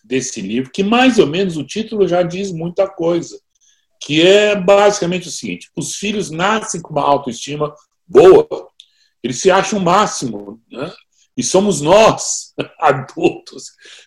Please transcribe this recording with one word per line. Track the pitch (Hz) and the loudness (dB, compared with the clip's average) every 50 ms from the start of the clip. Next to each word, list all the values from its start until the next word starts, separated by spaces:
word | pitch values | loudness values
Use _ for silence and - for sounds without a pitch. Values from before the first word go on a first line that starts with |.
| _ | _
desse | 110 127 131 120 - - 113 | -6 -4 -4 -4 -6 -8 -10
livro, | 95 95 110 127 131 - | -8 -6 -6 -6 -6 -6
que | - - 196 | -6 -4 -2
mais | 208 233 247 262 262 226 | 0 0 2 2 4 4
ou | 214 156 | 2 2
menos | 139 156 185 202 185 165 | 2 0 -2 -4 -4 -4
o | 151 135 | -6 -10
título | - - 208 220 - 226 208 190 | -8 -8 -8 -8 -6 -2 -2 0
já | 170 175 180 | 0 2 0
diz | 175 165 170 190 202 196 | 0 -2 -4 -8 -8 -8
muita | 175 160 165 175 175 190 190 190 | -8 -8 -8 -6 -4 -4 -4 -4
coisa, | - - 165 170 175 170 - - - - _ _ _ _ _ _ _ _ _ _ _ _ | -4 -4 -4 -2 -2 -4 -6 -8 -14 -20 _ _ _ _ _ _ _ _ _ _ _ _
que | - - 147 156 | -8 -2 0 4
é | 170 180 202 208 208 208 208 | 4 6 6 4 4 2 0
basicamente | 196 180 202 202 202 208 202 202 - 180 170 180 180 175 143 | 0 2 4 4 6 6 4 2 0 -2 -4 -4 -4 -6 -10
o | |
seguinte: | - - - 104 90 - - - _ | -12 -10 -10 -10 -10 -12 -14 -14 _
os | 165 - - - | -10 -10 -10 -10
filhos | - 196 208 208 214 180 139 | -8 -6 -6 -6 -6 -6 -6
nascem | 160 160 180 202 220 214 214 - - 165 | -4 -2 -2 -2 -2 -2 -4 -8 -10 -12
com | 165 - | -12 -8
uma | 156 143 139 | -6 -2 0
autoestima | 143 143 135 - 123 110 - - 139 147 147 151 147 - _ _ _ _ _ _ | 0 0 0 -2 -6 -10 -10 -10 -10 -6 -6 -6 -6 -8 _ _ _ _ _ _
boa, | - - 131 170 190 170 120 - - - - - - _ _ _ _ _ _ _ _ _ _ - | 2 4 8 8 10 8 8 6 2 -4 -12 -12 -16 _ _ _ _ _ _ _ _ _ _ -8
eles | 113 127 - | -8 -6 -2
se | - 185 | 0 2
acham | 180 190 185 - 220 202 | 2 2 0 -2 -4 -2
o | |
máximo, | 185 170 180 208 208 - - - 151 117 104 101 101 101 110 - _ _ | 0 2 2 2 0 0 -4 -6 -8 -8 -10 -10 -14 -16 -18 -20 _ _
né? | - 117 147 170 - - _ _ _ _ _ _ _ | -14 -12 -12 -12 -14 -18 _ _ _ _ _ _ _
E | 127 | -8
somos | 131 - - 185 208 208 175 139 | -2 0 2 2 2 2 -2 -2
nós, | 147 156 190 214 220 180 - - - - - - - - _ - - | 2 4 4 6 6 4 2 0 -4 -8 -8 -10 -12 -12 _ -10 -10
<laughs> | - _ - | -10 _ -2
adultos, | 165 147 135 135 131 - - 165 185 160 - - - - - 135 - - - _ _ - - - _ | 0 0 0 -2 -6 -12 -4 -2 -2 -2 -2 -4 -12 -20 -20 -20 -20 -20 -20 _ _ -20 -20 -20 _